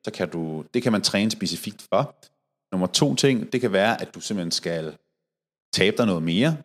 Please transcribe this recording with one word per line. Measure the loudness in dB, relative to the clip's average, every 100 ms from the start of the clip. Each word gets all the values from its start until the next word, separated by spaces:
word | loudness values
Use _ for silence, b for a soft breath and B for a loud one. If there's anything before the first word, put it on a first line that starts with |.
Så | -10
kan | -6 -6
du, | -4 -6 -8 -4
det | -2
kan | 2
man | 2
træne | 2 0 0
specifikt | -2 -4 -6 -8 -12 -2
for. | 0 0 -6 -20 _ _ _ _
Nummer | -2 0
to | 2 2 4
ting, | 2 2 -2
det | -2
kan | 2
være, | 4 4 2
at | -6 -10
du |
simpelthen | -6 -4 -2
skal | -4 -4 -4 -6 -12 _ _ _ _ _ _ _
tabe | 2 2 4
dig | 2
noget | 2
mere. | 0 2 2 0